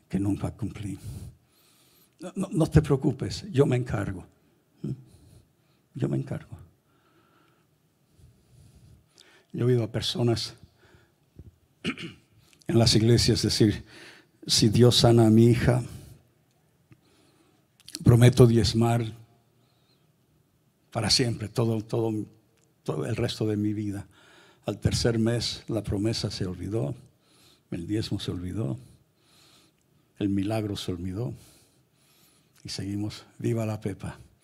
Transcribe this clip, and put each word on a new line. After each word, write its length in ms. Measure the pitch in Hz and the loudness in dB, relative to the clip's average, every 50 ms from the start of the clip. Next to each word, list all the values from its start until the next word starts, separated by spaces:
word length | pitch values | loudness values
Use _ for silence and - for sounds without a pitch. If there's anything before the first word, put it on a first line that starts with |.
| _ _ | _ _
que 100 | - 95 | -6 -4
nunca 320 | 98 101 - - - 87 | -2 -2 -2 -2 -4 -8
cumplí. 480 | - - 104 90 - - 104 95 95 - - - - - - - - _ _ _ _ _ _ _ _ _ _ _ _ _ _ _ _ - | -8 -8 -10 -10 -8 -10 -10 -10 -12 -12 -12 -14 -14 -14 -14 -18 -20 _ _ _ _ _ _ _ _ _ _ _ _ _ _ _ _ -16
No, 120 | - 180 - | -16 -10 -8
no, 120 | 202 185 - | -8 -8 -4
no 140 | - 160 160 | -2 -2 0
te 160 | - - 151 | 4 4 4
preocupes, 640 | 156 - 143 123 - 147 117 - - - - - - - | 4 4 0 0 0 -2 -2 -2 -6 -8 -8 -10 -10 -2
yo 140 | 170 127 143 | 0 2 2
me 120 | 123 123 | 2 2
encargo. 500 | 123 123 - 117 104 98 101 95 87 - - _ _ _ _ _ _ _ _ _ _ - 135 131 - - - - _ - - - - _ _ _ _ _ _ _ _ _ _ - | -2 -2 -4 -6 -6 -6 -6 -8 -12 -14 -18 _ _ _ _ _ _ _ _ _ _ -10 -10 -10 -12 -14 -20 -20 _ -20 -20 -20 -20 _ _ _ _ _ _ _ _ _ _ -8
Yo 160 | 123 131 - | -6 -4 -4
me 80 | 143 135 | -4 -4
encargo. 400 | - - - - - - - - - - _ _ _ _ _ _ _ _ _ _ _ _ _ _ _ _ _ _ _ _ _ _ _ _ _ _ _ _ _ _ - - _ _ _ _ _ - - - _ - - - - - _ _ _ - - _ _ _ _ _ - | -6 -6 -10 -12 -12 -16 -20 -20 -20 -20 _ _ _ _ _ _ _ _ _ _ _ _ _ _ _ _ _ _ _ _ _ _ _ _ _ _ _ _ _ _ -20 -20 _ _ _ _ _ -20 -20 -20 _ -20 -20 -20 -20 -20 _ _ _ -20 -20 _ _ _ _ _ -6
Yo 60 | - | 0
he 40 | 117 | 2
oído 180 | 123 123 117 | 2 2 2
a 80 | 110 - | 2 -2
personas 640 | - 120 - - - - 120 117 110 - - - - - - - _ _ _ _ _ _ _ _ _ _ _ _ _ - - - - _ _ _ _ _ | -4 -4 -4 -4 -2 0 0 0 0 0 -4 -8 -12 -16 -20 -20 _ _ _ _ _ _ _ _ _ _ _ _ _ -20 -20 -20 -20 _ _ _ _ _
<clears throat> 840 | - - - - 170 151 - - _ _ _ _ _ _ _ _ _ | -10 -10 -10 -10 -12 -16 -18 -20 _ _ _ _ _ _ _ _ _
en 120 | - - 117 | 0 2 4
las 160 | 117 - - | 4 4 4
iglesias 460 | 110 110 117 120 110 - 123 110 - | 4 4 4 4 4 4 2 2 0
decir, 460 | - 101 - - 117 104 - - - - - - - - - - _ _ _ _ - | 0 0 2 2 2 2 2 0 -6 -16 -20 -20 -20 -20 -20 -20 _ _ _ _ -6
"Si 220 | - - - 180 - | -2 0 2 2 4
Dios 280 | - 113 120 120 117 - | 6 6 6 6 6 6
sana 280 | - 117 117 117 113 | 4 6 6 6 6
a 40 | 110 | 8
mi 160 | 110 113 117 | 8 8 8
hija, 360 | 120 117 120 - - - 65 - - - - - - - - _ _ _ _ _ _ _ _ _ _ _ _ _ _ _ _ _ _ _ _ _ _ _ _ _ _ _ _ _ _ _ _ _ - - - - | 6 6 4 2 2 2 0 -2 -6 -12 -18 -18 -20 -20 -20 _ _ _ _ _ _ _ _ _ _ _ _ _ _ _ _ _ _ _ _ _ _ _ _ _ _ _ _ _ _ _ _ _ -18 -16 0 4
prometo 420 | 120 120 117 123 123 - - 127 | 6 8 8 8 8 8 8 8
diezmar 680 | 117 117 113 104 - - 113 117 117 117 120 117 110 - - - _ _ _ _ _ _ _ _ _ _ _ _ _ _ _ _ _ _ _ _ _ _ _ _ _ _ _ _ _ _ _ _ _ | 8 8 4 2 2 2 0 0 2 0 -2 -4 -6 -10 -14 -20 _ _ _ _ _ _ _ _ _ _ _ _ _ _ _ _ _ _ _ _ _ _ _ _ _ _ _ _ _ _ _ _ _
para 180 | - 107 98 95 | -6 -4 0 2
siempre, 400 | - - 127 117 110 - 107 98 | 2 2 2 0 -2 -4 -6 -4
todo, 320 | - 123 117 113 113 110 | -2 0 0 0 0 -2
todo, 320 | 107 - - 117 113 113 110 107 101 - - _ _ _ _ _ _ _ _ _ | -2 -2 -2 -2 0 0 -2 -4 -6 -8 -14 _ _ _ _ _ _ _ _ _
todo 240 | _ - - - 139 | _ -6 -4 -4 -4
el 100 | 123 113 | -4 -4
resto 300 | - 113 - - - 110 | -2 -4 -4 -4 -4 -4
de 100 | 107 104 | -2 -2
mi 160 | 104 104 107 | -2 -2 -2
vida." 340 | 104 107 107 101 98 98 95 - _ _ _ - - - - - _ _ _ | -4 -4 -6 -6 -8 -10 -12 -14 _ _ _ -20 -20 -20 -20 -20 _ _ _
Al 120 | - 104 - | -8 -4 -2
tercer 400 | - - 90 - - 123 113 110 | -2 -2 0 0 0 0 0 2
mes 440 | 110 113 120 120 - - - - - - | 0 0 0 -2 -4 -6 -8 -10 -8 -6
la 140 | 113 104 | -6 -6
promesa 480 | 101 - 104 95 101 113 113 - - 101 | -4 -4 -4 -2 -2 -2 -2 -4 -4 -6
se 140 | - - 104 | -6 -6 -8
olvidó, 500 | 90 90 87 90 95 107 113 135 143 123 - - - _ _ _ _ _ _ _ _ _ _ _ _ | -8 -8 -8 -8 -6 -4 -4 -4 -4 -6 -10 -14 -20 _ _ _ _ _ _ _ _ _ _ _ _
el 160 | - 90 85 | -12 -10 -6
diezmo 340 | 95 104 110 107 - 107 101 | -4 -4 -4 -4 -4 -6 -8
se 100 | - 98 | -6 -8
olvidó, 480 | 90 90 90 90 90 101 123 135 127 - - - - _ _ _ _ _ _ _ _ _ _ _ _ _ _ _ _ _ _ _ _ _ _ _ _ - | -8 -8 -8 -8 -6 -6 -6 -6 -6 -8 -12 -18 -20 _ _ _ _ _ _ _ _ _ _ _ _ _ _ _ _ _ _ _ _ _ _ _ _ -4
el 100 | 104 98 | -4 -2
milagro 480 | 98 98 95 104 110 113 107 104 98 | -2 -2 -2 -2 -4 -4 -4 -6 -6
se 160 | - - - | -8 -8 -8
olvidó 400 | 90 82 90 92 92 104 123 - - - - - - _ _ _ _ _ _ _ _ _ _ _ _ _ _ _ _ _ _ _ _ _ | -8 -6 -8 -8 -8 -8 -8 -8 -10 -14 -18 -20 -20 _ _ _ _ _ _ _ _ _ _ _ _ _ _ _ _ _ _ _ _ _
y 60 | - - | -16 -12
seguimos, 560 | - - 95 98 101 101 104 104 - - - - _ - | -10 -10 -8 -6 -6 -6 -6 -8 -10 -12 -18 -20 _ -8
viva 260 | 113 120 117 113 113 | -6 -4 -4 -4 -4
la 160 | 110 107 104 | -6 -6 -6
Pepa, 380 | - 104 95 - - 82 - - - - _ _ | -8 -8 -10 -10 -12 -14 -14 -16 -20 -20 _ _